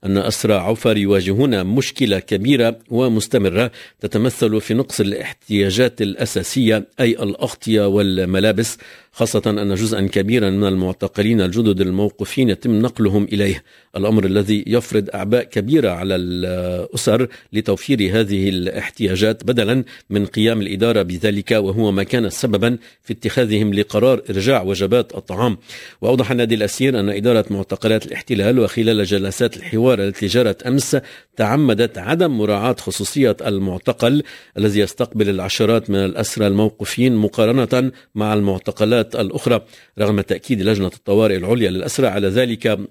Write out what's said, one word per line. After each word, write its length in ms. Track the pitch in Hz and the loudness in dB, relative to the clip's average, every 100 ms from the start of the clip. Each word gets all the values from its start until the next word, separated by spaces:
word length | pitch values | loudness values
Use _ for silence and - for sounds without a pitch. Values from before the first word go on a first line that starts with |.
| 95 | 0
أن 120 | 98 | 0
أسرى 360 | 98 110 113 | 0 -2 0
عوفر 420 | 101 90 113 120 107 | 0 0 -2 0 0
يواجهون 680 | 98 98 92 98 139 107 92 | 2 2 2 0 2 0 0
مشكلة 520 | 117 135 - 127 95 | 0 -2 -2 0 0
كبيرة 600 | - 101 107 139 117 117 _ | -2 -2 2 2 2 -2 _
ومستمرة 800 | 117 127 110 - 127 98 90 120 - - _ | 0 2 0 0 0 2 2 -2 -4 -20 _
تتمثل 600 | 104 110 123 - 110 107 | -4 0 0 0 0 0
في 140 | - | 0
نقص 260 | 113 135 - | -2 -2 -2
الاحتياجات 1000 | 98 104 - - _ 104 98 95 127 - | -2 -2 -8 -14 _ 0 2 2 0 0
الأساسية، 880 | 104 98 120 - 87 - 117 107 98 - | -4 -2 -4 -4 -4 0 2 2 -2 -2
أي 100 | 123 | 0
الأغطية 760 | 113 101 98 123 - - 110 101 | 0 -4 -4 -6 -8 -2 2 2
والملابس، 920 | 98 101 92 92 95 104 101 113 - - - _ | 2 2 0 0 2 2 0 -2 -6 -18 -20 _
خاصة 300 | - 113 120 110 | -4 -2 0 0
أن 280 | 104 101 | -2 0
جزءاً 260 | 95 110 107 98 | 0 -2 0 0
كبيراً 440 | 101 98 120 104 | 0 2 2 2
من 180 | 98 101 | 2 2
المعتقلين 720 | 95 92 95 98 - 104 117 | 2 -2 -2 -6 -2 0 2
الجدد 400 | 90 95 113 95 | 2 2 2 2
الموقوفين 680 | 92 92 104 - 101 - 127 | 0 0 -2 -4 -8 0 0
يتم 300 | 92 120 107 | 0 0 0
نقلهم 460 | 120 - 107 101 | 0 0 2 2
إليه، 400 | 101 101 101 82 - - _ - | 0 0 0 -2 -8 -20 _ -4
الأمر 280 | 101 110 | 0 2
الذي 400 | 95 98 101 107 - | 2 0 2 0 0
يفرض 440 | 113 - 107 98 | -2 0 -4 -2
أعباء 300 | 98 98 120 | -6 -2 -2
كبيرة 460 | - - 104 156 117 | 0 -4 0 2 2
على 260 | 85 95 92 | -2 -2 -2
الأسر 1120 | 90 90 90 90 90 90 87 - - 110 123 - _ | -2 -4 -4 -4 -4 -6 -6 -4 0 2 0 -6 _
لتوفير 680 | 104 104 98 - 117 95 104 | -6 -2 -4 0 0 2 2
هذه 280 | 110 101 95 | 0 0 0
الاحتياجات 960 | 92 90 - - - 104 92 107 110 | -2 -4 -6 -8 -4 -2 2 0 0
بدلاً 400 | 95 123 104 127 120 - _ | -2 0 2 0 -2 -12 _
من 160 | 101 98 | -2 -2
قيام 340 | - 107 113 | 0 0 0
الإدارة 420 | 101 95 113 107 | -2 0 2 2
بذلك، 480 | 90 90 107 104 101 | 0 -2 -2 -2 0
وهو 420 | 113 98 98 107 | 0 0 0 0
ما 100 | 98 | 0
كان 280 | 98 123 110 | 0 0 -2
سبباً 480 | - 123 101 117 123 - _ | -2 -2 0 0 -2 -8 _
في 100 | - | -12
اتخاذهم 600 | 113 107 - 120 107 107 | -6 -4 0 2 2 2
لقرار 480 | 98 104 107 123 123 - | 0 0 2 2 2 -2
إرجاع 320 | 98 104 131 | -2 0 0
وجبات 520 | 92 95 95 120 113 | 0 -2 0 0 0
الطعام. 440 | - - 92 120 104 - - - - | -8 -10 -2 -2 -2 -10 -20 -20 -6
وأوضح 300 | 107 127 113 | 0 0 0
النادي 240 | 123 117 | 0 0
الأسير 460 | 110 104 - 131 123 | 0 0 0 0 0
أن 80 | 98 | -2
إدارة 360 | 101 110 117 104 | 0 2 2 0
معتقلات 560 | 98 98 98 113 110 - | -4 -6 -4 0 0 -2
الاحتلال 520 | - - 110 98 127 | -12 -4 0 2 2
وخلال 460 | 104 - 110 110 | 0 0 0 2
جلسات 520 | 95 101 95 95 120 - | 0 -2 -2 -2 -4 -4
الحوار 480 | - 110 123 117 | -6 0 2 2
التي 220 | 98 95 101 | 0 -2 -2
جرت 360 | 107 113 95 | 2 0 0
أمس 340 | 127 135 - 143 - - _ - | -2 -2 0 -2 -4 -20 _ -4
تعمدت 640 | 107 131 147 104 117 - | 0 2 2 2 0 -2
عدم 400 | 92 165 175 123 | -4 0 0 0
مراعاة 380 | 104 101 113 123 | 0 0 0 -2
خصوصية 580 | - 92 101 - 160 101 - | -4 -6 -6 0 2 2 -2
المعتقل 760 | 101 95 90 - 120 117 143 - - - - | -2 -2 -4 -4 0 2 2 -2 -12 -16 -2
الذي 220 | 107 104 | 0 2
يستقبل 480 | 98 - 120 113 101 | 0 0 -4 0 0
العشرات 600 | 95 92 - 107 113 - | 0 -4 0 2 2 0
من 140 | 98 | 0
الأسرى 420 | 98 - 107 - 104 | 0 -2 -6 0 2
الموقوفين 680 | 98 107 - 104 - 123 117 | 2 2 -2 -10 0 2 2
مقارنة 760 | 104 - 110 131 113 127 131 - _ | 0 2 2 2 2 0 0 -4 _
مع 200 | 107 107 | -4 0
المعتقلات 680 | 107 101 92 - 101 107 120 110 - | 2 0 -2 -4 -2 2 2 0 -2
الأخرى، 440 | 101 - - 113 - - _ - | -4 -2 0 0 -2 -20 _ -2
رغم 220 | 104 104 | 0 0
تأكيد 420 | 95 90 - 117 | 0 -4 -2 0
لجنة 240 | 95 107 92 | 2 0 0
الطوارئ 500 | - - 101 110 95 | -4 0 2 2 0
العليا 340 | 90 120 104 | 0 0 0
للأسرى 360 | 92 110 - 131 | -2 -6 0 0
على 220 | 98 98 | 2 0
ذلك. 500 | 98 127 110 120 101 101 | 0 0 0 -2 -2 -6